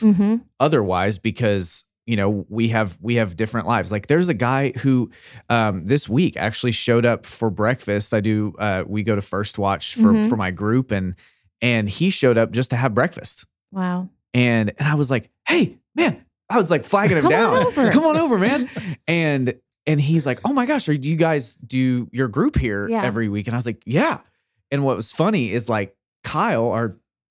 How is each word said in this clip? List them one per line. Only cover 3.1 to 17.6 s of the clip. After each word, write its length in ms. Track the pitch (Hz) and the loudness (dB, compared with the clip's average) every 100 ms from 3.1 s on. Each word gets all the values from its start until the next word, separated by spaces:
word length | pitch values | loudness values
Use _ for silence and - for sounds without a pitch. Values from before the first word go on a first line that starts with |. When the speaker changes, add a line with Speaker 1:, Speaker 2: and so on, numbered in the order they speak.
| 120 | 0
Speaker 2:
have 200 | 107 85 | 0 -2
different 300 | 110 117 95 | -4 -4 -2
lives. 240 | 117 90 | -2 -2
Like, 140 | 104 - | -4 0
there's 220 | 151 180 | 2 2
a 40 | |
guy 380 | 110 120 135 139 117 | 0 0 0 -2 -2
who, 320 | 139 127 117 - - 107 - | 0 2 0 -8 -20 -12 -2
um, 340 | 117 110 95 87 | 0 2 0 0
this 220 | 143 - | 0 0
week 280 | 113 175 - | 0 0 0
actually 340 | 101 - 123 | -4 -2 -2
showed 320 | 110 - 120 | 0 2 2
up 220 | 117 113 - | 2 0 -4
for 240 | - 113 | -6 -4
breakfast. 640 | 92 107 127 - 104 104 | 0 -2 -2 -2 -2 0
I 60 | 110 | 0
do, 340 | 107 107 104 - | 0 0 -2 -4
uh, 260 | 104 95 - | -4 -4 -4
we 160 | 104 | -4
go 120 | 107 | -2
to 60 | 104 | -2
First 360 | 95 95 104 - | -2 -4 -4 -2
Watch 360 | 98 95 - | -2 -2 -2
for, 80 | - 220 | 2 4
Speaker 1:
Mm-hmm. 160 | 220 214 | 4 2
Speaker 2:
for 80 | 110 | -2
my 140 | 92 | -2
group 400 | 90 104 123 131 | -2 0 0 0
and, 260 | 101 92 90 - _ _ - | -2 -4 -8 -14 _ _ -4
and 280 | 123 117 104 | 0 0 0
he 220 | - 185 | 0 0
showed 280 | - 131 117 | 2 4 4
up 140 | 113 | 2
just 180 | 113 131 | 0 -2
to 60 | 120 | 0
have 180 | 131 | 0
breakfast. 520 | 104 160 - - - - _ _ | 0 -2 -4 -8 -8 -10 _ _
Speaker 1:
Wow. 360 | 190 180 180 185 _ _ | -6 -4 -4 -8 _ _
Speaker 2:
And, 380 | 123 123 117 104 - | 0 2 2 0 -2
and 80 | 143 | -2
I 60 | |
was 160 | 151 131 | 0 0
like, 200 | 127 - _ - | -2 -4 _ 0
"Hey, 300 | 339 170 - _ | 2 2 -2 _
man," 300 | - 320 - _ _ - | 0 0 -2 _ _ -2
I 60 | 226 | 0
was, 140 | 170 | 2
like, 140 | 160 | 0
flagging 340 | - 196 208 170 | 0 2 4 4
him 60 | |
Speaker 1:
Come 80 | 294 | 4
on 40 | - | 4
Speaker 2:
down. 280 | 453 508 | 4 4